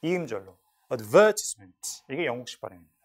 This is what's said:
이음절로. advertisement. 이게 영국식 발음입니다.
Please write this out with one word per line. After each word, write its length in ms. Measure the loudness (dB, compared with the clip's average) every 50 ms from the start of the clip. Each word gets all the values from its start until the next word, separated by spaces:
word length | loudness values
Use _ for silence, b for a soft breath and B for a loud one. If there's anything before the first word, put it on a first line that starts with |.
이음절로. 560 | -2 -2 -2 -2 -2 -4 -8 -8 -10 -10 -20 _ _ _ _ _ _ _
advertisement. 1120 | -8 -8 -6 4 6 8 8 8 6 0 -4 -8 -10 _ -14 -20 -20 _ _ -12 -12 -12 -12 _
이게 160 | -6 -4 -2
영국식 340 | -2 -2 -4 -8 -12 -16 -14
발음입니다. 460 | -14 -16 -16 -16 -20 -20 _ _ _